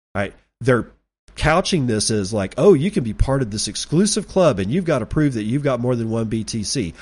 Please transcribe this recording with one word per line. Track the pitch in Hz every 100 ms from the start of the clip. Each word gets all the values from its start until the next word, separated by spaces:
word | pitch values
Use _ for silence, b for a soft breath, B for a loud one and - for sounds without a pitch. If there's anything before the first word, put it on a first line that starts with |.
| _
Right? | 98 101 - _ _
They're | 117 123 - _ _ _ _ -
couching | 151 160 196 180 127
this | 110 -
as | 110 95
like, | 107 95 -
"Oh, | 143
you | 135 175
can | 202
be | 117
part | 104 - 139
of | 123
this | 104 -
exclusive | 98 - 151 208 214 180
club | - 170 101
and | 95
you've | 151 170
got | 143
to | 107
prove | - 151
that | 120
you've | 107 131
got | 143 127
more | 123 120
than | 113
one | 113 113
B | 113
T | 110 117
C." | 101 - 90 -